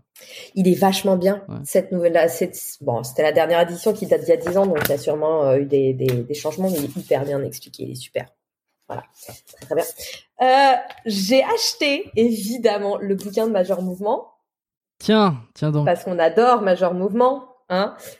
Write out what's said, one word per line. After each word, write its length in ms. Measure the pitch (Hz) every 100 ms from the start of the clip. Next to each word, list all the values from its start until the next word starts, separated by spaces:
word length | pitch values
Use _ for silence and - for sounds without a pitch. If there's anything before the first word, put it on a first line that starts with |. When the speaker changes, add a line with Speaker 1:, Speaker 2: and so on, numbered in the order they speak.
| - - - - - -
Speaker 1:
Il 100 | 185
est 80 |
vachement 420 | 180 190 190 202 185
bien, 280 | 180 202 -
Speaker 2:
Ouais. 100 | 117
Speaker 1:
cette 300 | 143 190 185
nouvelle-là. 340 | 180 170 170 165
Cette, 320 | - 180 - - -
bon, 240 | 139 117
c'était 180 | 127 -
la 80 | 156
dernière 300 | 151 160 170
édition 320 | 175 175 220
qui 140 | 208 185
date 160 | 160
d'il 80 | 143
y 20 |
a 40 | 160
dix 200 | 170 180
ans, 100 | 196
donc 120 | 156 143
il 40 |
y 40 |
a 40 | 143
sûrement, 460 | 143 151 156 160
euh, 140 | 139 135
eu 80 | 139
des, 260 | 139 131
des, 140 | 131 131
des 280 | 123 117
changements, 340 | 147 156 156 190
mais 80 | 170
il 60 | 143
est 100 | 175
hyper 280 | - 143
bien 160 | 143 139
expliqué, 400 | 135 - - -
il 80 | 131
est 20 |
super. 320 | 127 - - - _ _ _ _ _ -
Voilà, 160 | - - _
très, 420 | - - _ - -
très 80 | 156
bien. 80 | - - - - - -
Euh, 340 | 254 262 269 254 - - 226
j'ai 380 | 196 190 277
acheté, 680 | - 453 - - 294 285 415 -
évidemment, 800 | 233 220 196 247 226 202 202 202
le 180 | 202
bouquin 320 | 196 202 202 226
de 60 |
Major 280 | 202 180 180
Mouvement. 500 | 185 180 208 294 - _ _ _ _ _ _ _
Speaker 2:
Tiens, 380 | - 220 202 135 113
tiens 160 | - 151
donc. 160 | 147 147
Speaker 1:
Parce 160 | 175
qu'on 160 | - 175
adore 440 | 165 190 240 240
Major 320 | 202 180 185
Mouvement, 500 | 180 196 214 247 277 - _ -
hein, 260 | 185 208 - - -